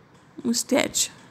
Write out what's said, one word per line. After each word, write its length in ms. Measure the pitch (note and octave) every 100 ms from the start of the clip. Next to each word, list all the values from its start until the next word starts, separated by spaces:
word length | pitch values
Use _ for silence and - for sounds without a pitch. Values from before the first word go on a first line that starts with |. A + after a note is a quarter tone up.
| - - - -
mustache, 680 | A#3+ A#3 - C#4+ - - - - -